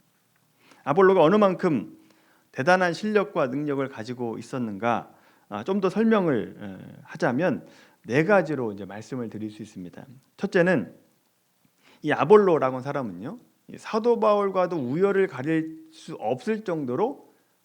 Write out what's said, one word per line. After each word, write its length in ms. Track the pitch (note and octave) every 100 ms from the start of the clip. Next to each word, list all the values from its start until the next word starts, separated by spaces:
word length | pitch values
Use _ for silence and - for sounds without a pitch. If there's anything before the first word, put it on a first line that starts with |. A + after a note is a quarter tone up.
| _ _ _ _ _ _ _ _
아볼로가 380 | - D3+ F#3+ F#3+
어느 140 | D3+ G#3
만큼 640 | G3+ F3 F#3 C3+ E2 - _ _ _ _ _
대단한 400 | - C3+ F#3 F3+
실력과 560 | E3 G#3+ G#3 G3+ F#3 C#3
능력을 380 | C3+ D3 C#3 C3
가지고 500 | - A2 B2 A#2+ A2
있었는가, 720 | A2 C3+ A#2 G2 A#2 A2 - _ _ _ _
아, 160 | G#2
좀 160 | G#2 G3+
더 100 | F#3+
설명을, 640 | G3 A3+ A3 F3 B2 F2+ G#2+
에, 400 | G#2 F#2+ F#2+ -
하자면 640 | - - E3 A#2+ F3 A3 - - - _ -
네 180 | B2+
가지로 480 | E3 G3+ D#3+ C#3+ A#2
이제 120 | G2+
말씀을 440 | F#2+ G2+ A2+ C3 A2+
드릴 220 | G2+ G#2+
수 120 | G#2+
있습니다. 440 | G#2 - F2+ - - - _ -
첫째는 580 | G3+ F#3+ F3 E3 F#2 - _ _ _ _ _ _ _ _ _ _
이 100 | D3+
아볼로라고 640 | A#2+ C#3 G#3 G3 D#3 C3 B2+
하는 80 |
사람은요, 540 | B2+ C#3+ A#2+ F2 A#2 A#3+ _ _ -
이 100 | -
사도 420 | - A3 A3+ A3+
바울과도 560 | G#3+ G#3 G3+ F#3+ F3+ E3+
우열을 500 | A#2+ D3 G3 G3 F#3+
가릴 640 | C3 C#3 D#3+ D#3+ - -
수 240 | - -
없을 500 | D#3+ G#2+ B2 - A3
정도로, 720 | G#3+ E3 C3+ B2+ A3 C#4+ - _ _ _